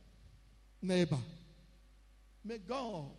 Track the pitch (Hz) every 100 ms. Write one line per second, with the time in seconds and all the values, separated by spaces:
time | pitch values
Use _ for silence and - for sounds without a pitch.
0 | - - - - - - - - 185 180
1 | 170 127 117 - - - - - - -
2 | - - - - 208 226 180 262 240 180
3 | 139